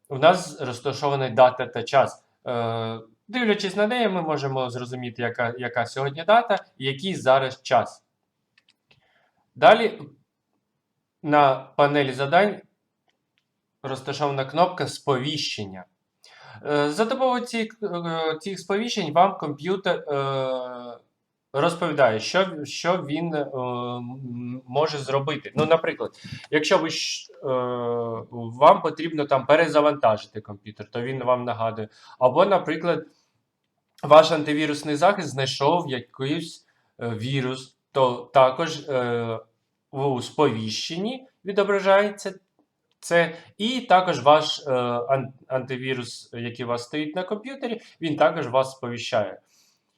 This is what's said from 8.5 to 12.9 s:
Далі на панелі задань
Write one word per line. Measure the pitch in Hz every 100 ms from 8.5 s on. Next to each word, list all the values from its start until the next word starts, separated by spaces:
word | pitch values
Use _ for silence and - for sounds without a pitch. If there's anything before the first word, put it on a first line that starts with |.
| _ _ _ _ _ _ _ _ _ _ 127
Далі | 156 233 226 - - _ _ _ _ _ _ _ _ _ _ _
на | 151 147 139 127
панелі | - - 143 147 131
задань | 123 139 175 208 175 - _ _